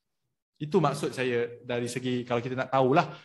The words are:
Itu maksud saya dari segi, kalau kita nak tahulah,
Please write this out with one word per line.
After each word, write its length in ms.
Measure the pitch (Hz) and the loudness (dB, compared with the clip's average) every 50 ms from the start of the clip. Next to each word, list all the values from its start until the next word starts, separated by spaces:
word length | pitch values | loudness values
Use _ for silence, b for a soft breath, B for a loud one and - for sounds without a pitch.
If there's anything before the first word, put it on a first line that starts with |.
| _ _ _ _ _ _ _ _ _ _ _ _ | _ _ _ _ _ _ _ _ _ _ _ _
Itu 160 | 151 151 180 | -6 0 2
maksud 340 | 185 151 139 135 147 170 135 | 4 4 4 2 0 -4 -4
saya 460 | - 131 127 127 120 117 120 120 - - - | -2 -2 -2 0 0 0 -2 -2 -6 -12 -8
dari 240 | 123 123 120 120 120 | -4 -4 -2 -2 -4
segi, 320 | - 127 123 127 123 123 123 | -6 -4 -4 -2 -2 -2 -2
kalau 160 | 123 120 120 | -2 -2 -2
kita 160 | 117 131 127 | -2 -4 -4
nak 140 | 131 127 - | -4 -4 0
tahulah, 420 | 131 135 135 127 120 117 - B B B | 2 4 4 6 4 4 2 B B B